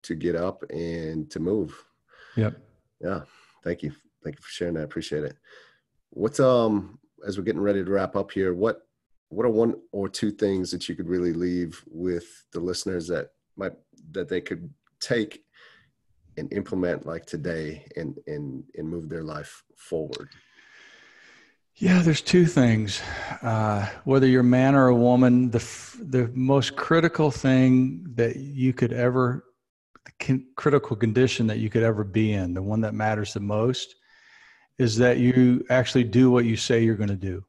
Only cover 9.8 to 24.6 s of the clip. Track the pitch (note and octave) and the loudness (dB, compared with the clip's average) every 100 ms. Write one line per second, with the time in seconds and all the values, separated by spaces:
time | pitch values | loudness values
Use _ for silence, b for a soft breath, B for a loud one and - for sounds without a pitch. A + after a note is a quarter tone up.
9.8 | - G2 F#2+ - G#2+ G#2 G#2 F#2+ F#2 F2+ | -8 -6 -6 -4 -6 -2 -2 0 -4 -8
10.8 | - E2+ E2+ F2+ F2 E2 F2+ F2+ E2+ - | -10 -10 -4 -2 -2 -2 -2 -2 -6 -10
11.8 | - D#2+ F2+ E2+ - - _ E2+ F2 F2 | -18 -8 -6 -6 -8 -20 _ -8 -6 -6
12.8 | G2 F#2 E2 E2 C#2+ _ _ - F#2+ - | -6 -6 -4 -6 -6 _ _ -10 -10 -10
13.8 | _ _ E2 F#2+ E2 F2+ - E2+ E2+ - | _ _ -14 -10 -4 -6 -6 -12 -12 -20
14.8 | _ _ - A#2+ G#2 - _ b b b | _ _ -4 -2 -2 -8 _ b b b
15.8 | b b _ _ _ - - G2+ F#2+ F#2+ | b b _ _ _ -14 -8 -8 -6 -4
16.8 | F2+ F2 - E2 - E2 D#2+ E2 D#2 D2+ | -2 -4 -8 -12 -10 -8 -6 -6 -8 -12
17.8 | - - D2+ - - D2 C#2+ C2 - - | -14 -10 -10 -10 -12 -10 -10 -12 -14 -12
18.8 | D#2+ E2+ D#2 E2 D#2 D2 D2 - _ _ | -10 -8 -10 -10 -10 -12 -14 -20 _ _
19.8 | - E2 D2+ - - b b b b b | -10 -8 -8 -12 -14 b b b b b
20.8 | b b b b b b b b _ _ | b b b b b b b b _ _
21.8 | F#3+ F3+ E3 D3+ - F3+ E3+ - B2 A2 | 2 4 4 2 4 4 6 4 4 4
22.8 | G#2 - B B B B A#2 A2 G#2+ G#2 | 0 -6 B B B B -4 0 0 -2
23.8 | G#2 B - C3+ C3 B2+ B2 B2+ | -4 B 2 4 6 6 6 6